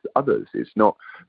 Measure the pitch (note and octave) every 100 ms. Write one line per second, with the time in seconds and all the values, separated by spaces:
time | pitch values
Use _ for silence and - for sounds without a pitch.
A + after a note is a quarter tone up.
0 | - C3 C#3 - - - - G#2+ G#2+ -
1 | - -